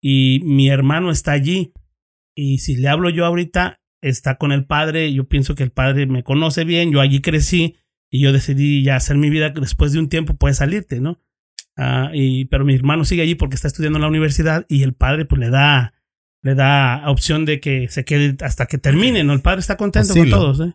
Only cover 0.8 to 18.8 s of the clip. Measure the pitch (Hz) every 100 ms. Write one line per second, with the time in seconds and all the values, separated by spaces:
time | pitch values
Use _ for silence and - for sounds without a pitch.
0.8 | 135 156 180 156 - 147 139 185 180 -
1.8 | _ _ _ _ _ - 139 135 - 127
2.8 | 139 151 175 165 170 175 175 180 180 -
3.8 | _ _ 135 127 - 131 147 139 139 151
4.8 | 156 156 156 135 131 147 135 147 131 -
5.8 | 131 139 139 127 - 139 160 151 165 170
6.8 | 170 143 139 139 139 156 147 180 165 -
7.8 | _ _ _ 127 139 135 139 135 143 143
8.8 | 139 131 - 143 147 156 151 143 131 -
9.8 | 147 151 156 160 160 147 143 131 139 202
10.8 | 185 123 135 175 _ _ _ - - -
11.8 | 131 127 135 160 135 131 131 - 139 131
12.8 | 135 160 147 175 165 170 180 135 156 -
13.8 | 156 151 151 156 156 143 160 160 - 143
14.8 | 135 127 127 151 151 139 117 135 143 139
15.8 | 113 _ _ _ _ _ 135 135 135 143
16.8 | 131 127 147 135 - 156 156 151 147 135
17.8 | 123 - 127 143 143 135 135 - 123 139